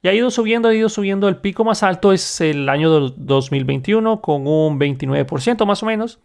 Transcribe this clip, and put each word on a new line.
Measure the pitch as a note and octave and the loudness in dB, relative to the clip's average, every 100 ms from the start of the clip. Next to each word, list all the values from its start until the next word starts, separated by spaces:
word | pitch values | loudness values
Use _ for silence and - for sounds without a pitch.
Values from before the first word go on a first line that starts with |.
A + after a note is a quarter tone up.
Y | F#3 | 0
ha | |
ido | G#3 B3 | 2 2
subiendo, | A#3+ A3 A#3 A3+ | 0 0 2 2
ha | |
ido | A3 A3 | 2 0
subiendo. | G#3+ G3 G3 G3+ | -2 -2 0 0
El | F3+ | 0
pico | G3+ G3+ | -4 -2
más | A3+ A3 | -2 0
alto | G3+ F3+ G3+ | 0 2 2
es | F#3+ - - | 2 0 -2
el | D#3 D3 C3+ | 0 0 0
año | C#3+ D#3+ | 2 4
del | D#3 C3+ C3 | 4 2 -6
dos | C#3 C3+ C3 | 0 0 0
mil | C#3 | -2
veintiuno | C3+ C3+ C#3 A3 A3 A3 | -2 -4 0 0 0 -2
con | F#3+ C#3+ C#3 | -2 -2 0
un | D#3 D#3 C#3 | 2 2 0
veintinueve | C#3+ C3+ C3+ C#3 | -2 -2 -2 -2
por | C3+ C#3 | -2 -2
ciento | F3 A#3+ | -2 0
más | G#3 G3+ | 0 0
o | A3 | -2
menos. | A3 A3+ - | -4 -6 -10